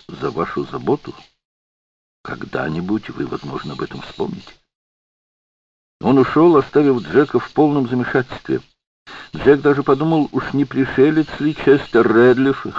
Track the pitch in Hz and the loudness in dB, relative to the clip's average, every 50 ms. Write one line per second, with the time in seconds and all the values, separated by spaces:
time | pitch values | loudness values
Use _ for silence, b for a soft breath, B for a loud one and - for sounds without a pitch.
0 | B - - - 131 - - - 85 - - - - - - 135 65 71 127 151 | B -18 -14 -10 -8 -8 -6 -6 -6 -6 -6 -8 -8 -8 -8 -8 -4 -4 -4 -4
1 | - - - - - _ _ _ _ _ _ _ _ _ _ _ _ _ _ _ | -4 -10 -18 -18 -20 _ _ _ _ _ _ _ _ _ _ _ _ _ _ _
2 | _ _ _ _ - - - - - - - - 127 151 160 165 175 185 208 220 | _ _ _ _ -14 -14 -12 -12 -10 -8 -8 -6 -6 -6 -6 -6 -4 -4 -4 -4
3 | - - - - - - - - - 71 - - - 73 73 - - - - - | -6 -8 -10 -8 -8 -8 -8 -10 -10 -10 -10 -10 -10 -10 -10 -10 -10 -10 -10 -12
4 | - - - - - - - - - - - _ _ _ _ _ _ _ _ _ | -16 -14 -10 -8 -8 -8 -8 -12 -14 -18 -20 _ _ _ _ _ _ _ _ _
5 | _ _ _ _ _ _ _ _ _ _ _ _ _ _ _ _ _ _ _ - | _ _ _ _ _ _ _ _ _ _ _ _ _ _ _ _ _ _ _ -6
6 | - 110 131 139 127 - - 147 160 175 165 143 135 - - 143 151 143 135 120 | 0 2 4 4 4 2 4 4 4 6 6 4 2 2 2 2 4 4 2 0
7 | 95 73 80 123 147 - - 123 - - - - 151 151 147 143 131 117 131 123 | -2 0 2 2 2 2 2 -2 -4 -2 0 0 2 2 2 0 -2 -2 -2 -4
8 | 120 - - 139 123 - - - - - - - - _ _ _ _ _ _ _ | -2 -2 -2 -4 -4 -4 -8 -12 -8 -4 -6 -6 -6 _ _ _ _ _ _ _
9 | _ B B B B B B 78 - - 147 143 139 147 143 135 135 - 139 135 | _ B B B B B B 0 4 4 4 4 4 2 0 2 2 0 0 2
10 | 151 160 160 156 143 - - 131 - - - 135 143 131 - 131 135 127 - - | 2 0 0 0 0 -2 -2 -6 -6 -4 -2 -2 -2 -2 -2 -4 -4 -2 2 2
11 | 131 151 156 156 151 - - - 143 151 156 - - 139 135 139 - - - 113 | 4 4 4 2 -2 -2 -4 -4 -4 -4 -4 0 2 4 4 4 2 0 2 2
12 | 117 - 107 113 120 127 123 123 135 139 135 - - - - | 2 4 6 6 6 6 6 4 2 0 -2 -2 -6 -12 -6